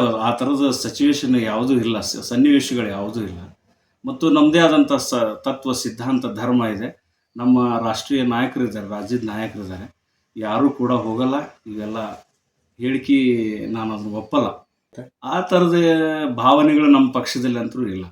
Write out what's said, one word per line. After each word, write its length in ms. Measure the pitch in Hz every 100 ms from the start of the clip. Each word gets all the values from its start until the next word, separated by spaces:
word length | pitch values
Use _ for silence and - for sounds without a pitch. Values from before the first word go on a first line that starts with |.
| 120 110 110
ಆ 100 | 120
ಥರದ 340 | 131 139 139
ಸಿಚುವೇಶನ್ 680 | 123 117 - 143 143 127 123
ಯಾವುದೂ 380 | 110 107 127
ಇಲ್ಲ, 260 | 127 113 110
ಸ-, 160 | 95 113
ಸನ್ನಿವೇಶಗಳು 720 | - 120 147 139 127 123 107
ಯಾವುದೂ 320 | 98 101 117
ಇಲ್ಲ. 200 | 98 87 90 - _ _ _ _ 131
ಮತ್ತು 240 | 127 160
ನಮ್ಮದೇ 280 | 151 151 165
ಆದಂಥ 340 | 165 156 139
ಸ-, 220 | 139 - 123 110 107
ತತ್ವ 280 | 135 131 131
ಸಿದ್ಧಾಂತ 540 | 127 120 110 127 127 120
ಧರ್ಮ 380 | 104 120 123
ಇದೆ. 240 | 113 101 120 - _ _ _ 117
ನಮ್ಮ 420 | 123 127 123 117
ರಾಷ್ಟ್ರೀಯ 440 | 113 110 - 139
ನಾಯಕರಿದ್ದಾರೆ, 680 | 123 120 127 127 120 107 98
ರಾಜ್ಯದ 360 | 104 104 123
ನಾಯಕರಿದ್ದಾರೆ, 640 | 110 107 110 107 95 92 110 _ _ _ _ 113
ಯಾರೂ 340 | 107 113 139
ಕೂಡ 220 | - 123
ಹೋಗಲ್ಲ. 420 | 123 110 113 127 139 151 - 113
ಇವೆಲ್ಲ 320 | 107 107 113 107 98 _ _ _ _ _ -
ಹೇಳಿಕೆ 380 | 123 131 131 139 127 117 110 107 107
ನಾನು 280 | 113 110
ಅದನ್ನ 200 | 107 104
ಒಪ್ಪಲ್ಲ. 340 | 107 107 143 107 - _ _ _ - 127 _
ಆ 160 | 127 175
ಥರದ 340 | 185 185 175 170 170 160 160 156 143
ಭಾವನೆಗಳು 520 | 117 123 143 151 147 147
ನಮ್ಮ 260 | 139 131
ಪಕ್ಷದಲ್ಲಿ 460 | 127 123 131 123 120
ಅಂತೂ 280 | 117 127 113
ಇಲ್ಲ. 180 | 95 90